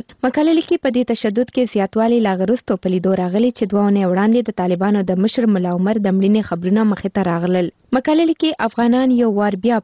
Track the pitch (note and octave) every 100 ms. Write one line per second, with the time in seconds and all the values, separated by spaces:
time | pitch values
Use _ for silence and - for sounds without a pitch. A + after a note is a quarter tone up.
0 | - - B3+ C#4 D4+ E4 - F4 C4+ B3
1 | B3 A3+ G#3+ G#3 B3+ - B3 G#3 G3 A3
2 | A3+ A#3+ G#3+ F#3 F#3+ B3 - F#3+ F#3 F#3
3 | F#3 F#3+ F3+ F#3+ B3 A#3+ G3 G3+ G3+ G3+
4 | F#3 F3+ G#3 A#3 A3+ G#3 F3+ F3 G3 G#3
5 | F#3 F#3 G#3 C4 A#3 G3 F3+ F3 F#3 A3
6 | G3+ F#3+ G3+ G#3+ G#3 G3+ F3+ G#3 A3 G3
7 | G3 G3+ F#3 E3 F3+ F#3 E3+ - _ B3+
8 | C#4 D#4 E4 D#4+ D#4+ - A3+ - A#3 B3
9 | C4 B3 A#3 G3+ G#3 G3+ A3 A3+